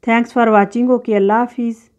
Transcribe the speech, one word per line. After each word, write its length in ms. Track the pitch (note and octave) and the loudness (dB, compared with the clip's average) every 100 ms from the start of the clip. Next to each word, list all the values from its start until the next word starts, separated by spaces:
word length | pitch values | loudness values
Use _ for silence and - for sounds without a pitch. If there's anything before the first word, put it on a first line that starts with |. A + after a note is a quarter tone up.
Thanks 280 | - A#3 A#3 | 0 -2 0
for 140 | B3 A3+ | -2 2
watching। 420 | G#3+ G3+ A#3 B3 | 2 2 -2 0
ओके, 240 | B3 B3 | 0 0
अल्लाह 240 | G#3 G3 A3 | 0 2 0
हाफिज़। 380 | A#3+ B3 A#3 A3+ _ | -2 -6 -8 -8 _